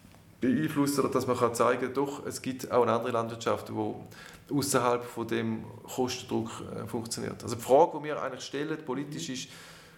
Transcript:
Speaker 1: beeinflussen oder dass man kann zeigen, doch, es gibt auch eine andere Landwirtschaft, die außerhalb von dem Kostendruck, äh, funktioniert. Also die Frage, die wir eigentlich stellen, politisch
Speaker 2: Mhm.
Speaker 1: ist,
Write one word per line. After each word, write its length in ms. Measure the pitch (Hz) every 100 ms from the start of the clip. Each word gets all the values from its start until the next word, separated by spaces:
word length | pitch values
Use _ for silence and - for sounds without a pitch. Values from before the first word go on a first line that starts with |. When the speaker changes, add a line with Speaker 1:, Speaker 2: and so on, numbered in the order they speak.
| - - - -
Speaker 1:
beeinflussen 600 | 127 127 156 143 143 139
oder 80 | 127
dass 120 | 135 127
man 120 | 117
kann 180 | 120 117
zeigen, 380 | 120 127 127
doch, 320 | 131 143 143 -
es 160 | 123
gibt 280 | 131 127 -
auch 140 | 123
eine 80 | 113
andere 220 | 113 123
Landwirtschaft, 560 | 117 117 117 117 107 -
die 840 | 110 107 - - - - - -
außerhalb 500 | 143 135 131 123 123
von 240 | - - 113
dem 360 | 117 113 110 - -
Kostendruck, 680 | - - 123 - - 117 113 - 95 113
äh, 120 | 113
funktioniert. 540 | 120 113 120 113 -
Also 120 | 110 113
die 60 |
Frage, 360 | 113 135 170 156
die 60 | 147
wir 160 | 139
eigentlich 220 | 131 127
stellen, 340 | - 139 156 156 -
politisch 420 | 131 147 156 160
Speaker 2:
Mhm. 40 |
Speaker 1:
ist, 160 | 127 - - - - -